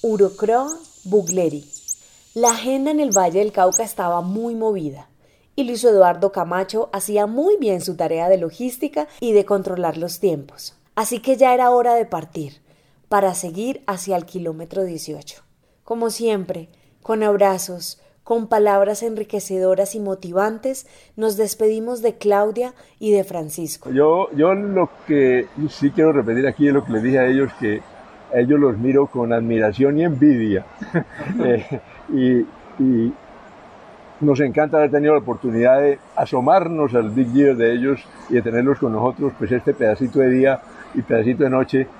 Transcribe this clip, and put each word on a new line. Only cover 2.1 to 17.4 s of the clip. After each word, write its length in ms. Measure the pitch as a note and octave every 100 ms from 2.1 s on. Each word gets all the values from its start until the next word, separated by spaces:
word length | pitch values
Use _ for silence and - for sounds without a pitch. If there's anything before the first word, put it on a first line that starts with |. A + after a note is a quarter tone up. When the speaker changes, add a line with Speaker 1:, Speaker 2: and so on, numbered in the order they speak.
| _ _
Speaker 1:
La 160 | A3+ A#3
agenda 400 | A3+ A#3+ C4+ C#4
en 100 | D4+
el 160 | C#4+ G3+
Valle 220 | F3+ F3+
del 140 | G#3
Cauca 300 | G3+ F#3 F#3
estaba 380 | A3 - F3+ F3
muy 340 | F3+ G#3 A#3
movida 540 | A#3 A3 G3 D3+ C#3 - _ _ _ _ -
y 80 |
Luis 180 | B3+ A#3
Eduardo 480 | A#3+ G3+ F3+ E3+ F#3+
Camacho 580 | G3 E3+ F3+ F#3+ A3 A3+
hacía 340 | G3 G3 G#3 G#3
muy 300 | A#3 F4 G#4
bien 240 | A#3 F#3
su 160 | E3+ E3
tarea 320 | D#3+ E3 F3
de 100 | F#3+
logística 680 | E3 - B3 A#3+ D4 D4+ D4 -
y 140 | A#3+
de 120 | G#3
controlar 520 | G3 G3+ F#3+ F3+ E3+ D#3
los 240 | F3 -
tiempos. 580 | G3 D3+ C#3 - - _ _
Así 240 | - A3 B3
que 180 | C4 B3
ya 160 | C4
era 180 | B3 B3
hora 240 | B3 A#3+
de 120 | A#3 A3
partir 540 | E3+ D#3+ F3 C#3+ - _ _ _ _ _
para 260 | G#3 F#3+
seguir 480 | F3+ F3+ E3+ A#3+ C4+ -
hacia 280 | F#3 F#3+ F3+
el 80 |
kilómetro 600 | F3 F#3 E3+ D#3+ E3 F#3
dieciocho. 580 | F#3+ D#3+ - D3+ - - _ _ _ _
Como 280 | - A#3 A#3
siempre, 580 | A3+ A#3 G#3 F#3 E3+ E3 _ _ _
con 220 | - A3+
abrazos, 760 | G#3+ G3+